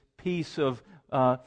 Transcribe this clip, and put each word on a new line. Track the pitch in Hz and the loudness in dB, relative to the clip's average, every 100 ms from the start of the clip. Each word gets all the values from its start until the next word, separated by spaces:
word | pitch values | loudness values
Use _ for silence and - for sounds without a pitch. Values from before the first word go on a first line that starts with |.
| _ - | _ -10
piece | 180 175 156 - | -4 -4 -4 -2
of, | 139 123 - 160 _ | -2 -2 -8 -20 _
uh, | 139 127 127 | 0 2 2